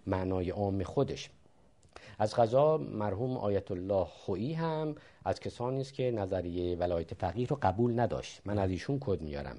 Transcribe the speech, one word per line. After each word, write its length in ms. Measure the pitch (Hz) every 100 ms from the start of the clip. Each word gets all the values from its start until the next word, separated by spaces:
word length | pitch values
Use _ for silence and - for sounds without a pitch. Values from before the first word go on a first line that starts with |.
| -
معنای 420 | 95 92 92 87
عام 340 | 98 101 95
خودش. 460 | 87 - 123 - - - - _ - _ - - - -
از 160 | 104 -
قضا 420 | 113 127 151 156
مرحوم 600 | 120 107 104 95 127 123
آیت 340 | 104 98 -
الله 340 | 90 95 98 85
خویی 480 | - - 95 123
هم 420 | 160 165 156 156 151 - - -
از 140 | -
کسانی 420 | 101 - 123 135
است 120 | 131
که 180 | - 127
نظریه 640 | 113 95 95 87 87 87 85
ولایت 380 | 87 85 82
فقیه 340 | 92 90 107 123
رو 100 | 143
قبول 380 | 95 90 120 117
نداشت. 420 | 120 131 - - 101
من 140 | 104
از 100 | 95
ایشون 280 | 90 - 139
کد 200 | 139 92
میارم. 360 | 78 71 67